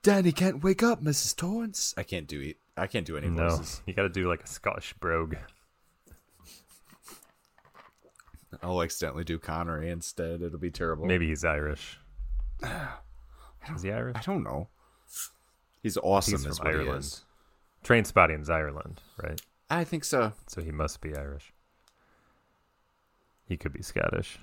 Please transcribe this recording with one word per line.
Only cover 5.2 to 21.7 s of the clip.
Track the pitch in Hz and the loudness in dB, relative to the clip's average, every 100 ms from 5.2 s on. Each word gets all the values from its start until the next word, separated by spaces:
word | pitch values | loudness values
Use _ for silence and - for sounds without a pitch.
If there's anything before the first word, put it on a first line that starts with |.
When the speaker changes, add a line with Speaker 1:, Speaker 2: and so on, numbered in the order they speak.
| 80 78 - _ _ _ _ _ _ - _ _ - - _ - _ - - - - _ _ _ _ - - _ - - - - _ - | 0 -6 -10 _ _ _ _ _ _ -20 _ _ -20 -20 _ -20 _ -20 -20 -20 -20 _ _ _ _ -20 -20 _ -20 -20 -20 -20 _ -10
Speaker 1:
I'll | 90 90 | -2 2
accidentally | 82 - 80 69 | 0 0 -4 -2
do | 85 82 | -2 -4
Connery | - 80 85 78 82 | -2 -4 -2 -2 -2
instead. | 85 - - 82 85 | -4 -6 -6 -4 -2
It'll | 85 80 | -4 -4
be | 87 | -6
terrible. | - 82 78 85 | -2 -2 0 2
Speaker 2:
Maybe | 92 80 | 4 4
he's | 76 | 2
Irish. | 82 73 73 76 - - - - - | 2 2 -2 -4 -10 -18 -18 -10 -4
Speaker 1:
<sighs> | - - - | -2 -2 -6
I | - - 143 - - - - - - - - | -6 -6 -6 -10 -16 -20 -20 -20 -20 -16 -10
don't, | 156 | -6
Speaker 2:
Is | |
he | 95 | -4
Irish? | 110 120 117 | -2 -4 -4
Speaker 1:
I | |
don't | 143 196 | -2 -2
know. | 52 67 90 _ _ _ _ - - _ _ _ _ _ | -2 -6 -8 _ _ _ _ -10 -10 _ _ _ _ _
He's | 107 85 | -2 0
awesome, | - 98 95 98 | 6 6 6 0
Speaker 2:
He's | 71 | -2
Speaker 1:
is | 76 | -2
Speaker 2:
from | 80 | 0
Speaker 1:
what | |
he | 78 | 2
Speaker 2:
Ireland. | 65 69 | 0 -2
Speaker 1:
is. | 69 - _ _ _ _ _ _ | -6 -12 _ _ _ _ _ _
Speaker 2:
Trainspotting's | - 117 104 - 85 78 76 | 6 6 8 8 8 6 0
Ireland, | 80 76 73 - - - - | 0 0 -6 -12 -14 -16 -10
right? | 76 80 - _ _ | -8 -8 -12 _ _
Speaker 1:
I | 165 | -2
think | 165 160 | 0 -2
so. | - 135 110 - - | 2 4 2 0 -12
Speaker 2:
So | - | -8
he | 82 | -6
must | 76 76 - | -2 -2 -2
be | 78 | -8
Irish. | 71 71 71 - _ _ | -6 -8 -10 -14 _ _